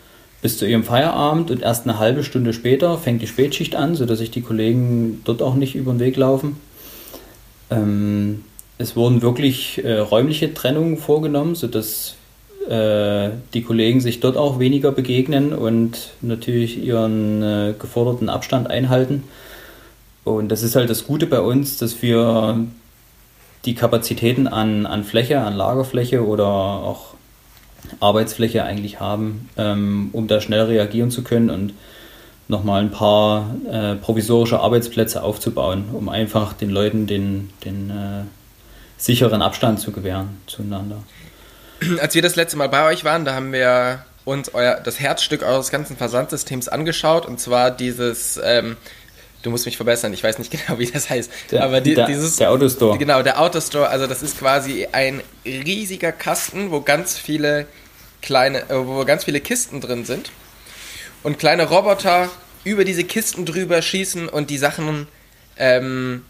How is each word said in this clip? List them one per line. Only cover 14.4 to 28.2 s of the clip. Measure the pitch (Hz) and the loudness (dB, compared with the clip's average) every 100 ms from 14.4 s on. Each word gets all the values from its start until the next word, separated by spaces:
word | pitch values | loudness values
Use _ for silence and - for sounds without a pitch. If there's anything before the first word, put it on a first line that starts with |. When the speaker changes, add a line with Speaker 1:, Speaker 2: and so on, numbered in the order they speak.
| 143 123 | 2 2
Speaker 1:
weniger | 127 139 143 | 2 4 2
begegnen | 131 127 123 131 139 147 | 2 0 0 2 2 2
und | 110 113 113 113 - - - | 0 2 2 2 -2 -12 -8
natürlich | 120 113 123 120 117 120 | -6 -4 0 0 0 -2
ihren, | 127 113 110 110 107 107 | 0 0 2 2 0 0
äh, | 107 104 104 107 | 0 0 0 -4
geforderten | - 123 120 123 113 | -4 0 0 0 -2
Abstand | - - 127 117 | -2 -2 -2 0
einhalten. | 123 127 127 131 143 - - - - - - - - - _ | 0 2 4 2 -2 -6 -16 -20 -20 -20 -20 -20 -20 -20 _
Und | - 107 104 | -4 -2 0
das | 110 | 0
ist | 117 131 | 2 2
halt | 117 | 2
das | 110 - | 0 -2
Gute | 147 160 | -2 2
bei | 123 | 2
uns, | 98 131 139 - | 2 2 0 -2
dass | 117 - | -4 -2
wir | 123 117 117 113 110 110 117 - - _ _ _ _ _ - _ | 2 4 4 4 2 0 -2 -8 -20 _ _ _ _ _ -20 _
die | 123 | -6
Kapazitäten | 120 120 117 - 117 117 127 135 | 0 2 2 -2 0 2 2 2
an, | 110 110 104 107 | 0 0 0 0
an | 104 | -4
Fläche, | 101 113 120 143 | 0 0 2 0
an | 107 | 0
Lagerfläche | 101 101 131 131 127 120 131 107 | 0 0 0 0 -2 0 0 2
oder | 107 101 | 2 2
auch | 98 95 98 98 - - - - _ - - - - - - | 2 -2 -4 -6 -8 -14 -20 -20 _ -20 -20 -20 -20 -20 0
Arbeitsfläche | 104 107 | 2 2